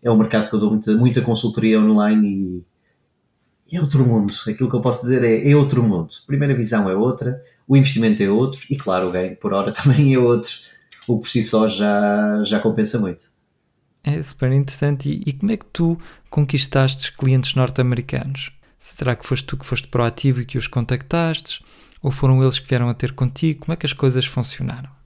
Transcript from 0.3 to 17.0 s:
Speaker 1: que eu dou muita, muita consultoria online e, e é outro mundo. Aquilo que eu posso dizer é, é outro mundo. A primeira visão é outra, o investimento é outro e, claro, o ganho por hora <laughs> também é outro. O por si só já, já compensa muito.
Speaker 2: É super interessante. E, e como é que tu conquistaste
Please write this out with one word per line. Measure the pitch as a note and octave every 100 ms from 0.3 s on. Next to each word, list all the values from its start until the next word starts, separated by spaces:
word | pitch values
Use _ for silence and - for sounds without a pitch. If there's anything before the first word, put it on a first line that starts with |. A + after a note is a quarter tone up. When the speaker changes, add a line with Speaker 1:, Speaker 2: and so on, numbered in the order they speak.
| A2 G#2+
Speaker 1:
que | G#2+
eu |
dou | G#2
muita, | G#2+ G#2+ G#2+
muita | B2 B2
consultoria | A#2 A2+ A#2 A2 A2 A2
online | G#2+ G#2+ G#2 G#2+ G#2
e, | G2 F#2+ F2+ F2 _ _ _ _ _ _ _ _ _ _
e | F3
é |
outro | D3 C#3+ B2+
mundo. | A2+ G2+ - -
Aquilo | G#2+ B2+
que | B2
eu |
posso | A#2 B2
dizer | A#2+ B2+
é, | A#2+ A2 C#3+
é | D3
outro | C#3 B2+
mundo. | A2+ F#2 E2 -
A | _
primeira | C#3+ C#3+ B2+
visão | A2 A2 G2
é | F#2+
outra, | A#2 C3 A#2+ C3 - _ _
o | C#3
investimento | C3+ - A2+ G#2
é | G2+
outro | G#2 C3 - -
e, | C#3
claro, | - F#2 F#2
o |
ganho | F2+ F#2 -
por | G#2
hora | G2 G2
<laughs> |
também | G#2 C#3+ C3 C#3+
é | C3
outro. | B2 A#2+ A2+ - - _ _ - -
O | A#2
por | -
si | B2
só | G#2+ A2+ G#2+
já, | G2 G#2 G#2 G#2 G#2 G#2 G#2
já | G#2+ G#2+
compensa | A2 G#2+ G#2+ A#2+
muito. | G2 E2+ _ _ _ _ _ _ _ _
Speaker 2:
É | - D3+
super | D#3 - B2+
interessante. | C3+ C#3 - D3 C#3 C#3
E, | - -
e |
como | C#3 G3
é | A3
que | -
tu | - E3+ E3 - - _
conquistaste | - C#3+ C#3 - C#3 C3+ C3+